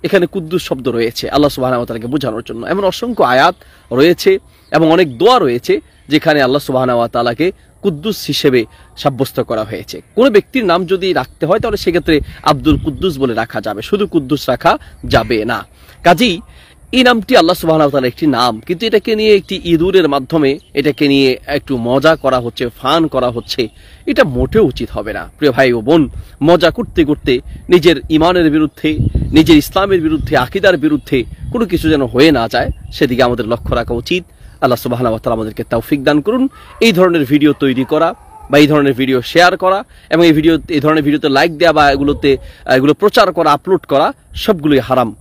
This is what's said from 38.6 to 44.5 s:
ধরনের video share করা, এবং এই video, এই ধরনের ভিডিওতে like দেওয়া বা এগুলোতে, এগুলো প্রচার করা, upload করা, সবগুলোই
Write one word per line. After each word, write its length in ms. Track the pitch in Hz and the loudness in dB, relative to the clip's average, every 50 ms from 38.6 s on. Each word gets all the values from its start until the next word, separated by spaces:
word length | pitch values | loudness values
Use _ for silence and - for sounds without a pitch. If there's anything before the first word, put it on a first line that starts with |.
| 151 | 4
ধরনের 280 | 143 151 147 143 139 131 | 4 4 2 2 2 0
video 240 | 120 135 131 131 123 | 0 -2 0 0 -2
share 300 | 120 - - 160 175 175 185 | -2 0 2 4 4 4 2
করা, 220 | - 185 185 190 202 - _ _ - - _ | 2 0 0 0 0 -4 _ _ -20 -6 _
এবং 120 | 151 160 175 | 0 4 4
এই 80 | 165 151 156 | 4 4 4
video, 160 | 151 165 165 151 - - | 2 2 0 0 -2 -4
এই 120 | 170 147 | -4 0
ধরনের 240 | 131 151 156 160 143 | 0 0 0 0 0
ভিডিওতে 220 | 147 143 147 156 147 | 0 -2 0 0 0
like 240 | 135 135 156 175 160 | 2 2 0 0 0
দেওয়া 180 | 147 175 165 151 156 | 0 0 2 4 4
বা 60 | 147 143 | 2 2
এগুলোতে, 380 | 139 139 143 143 143 - - 143 135 131 - - - - - - 127 | 2 0 0 -2 -2 0 0 0 0 0 -4 -18 -20 -14 -2 0 0
এগুলো 160 | 131 135 147 151 | 2 4 2 2
প্রচার 340 | _ 202 208 - 247 208 185 | _ 0 2 4 2 2 2
করা, 180 | 170 170 165 151 | 0 0 0 0
upload 300 | 147 139 _ 180 190 160 - | 0 0 _ -2 -2 -2 0
করা, 200 | - 143 135 160 214 - _ _ _ - | -2 0 0 0 0 -2 _ _ _ -14
সবগুলোই 480 | - - - | -6 -2 -2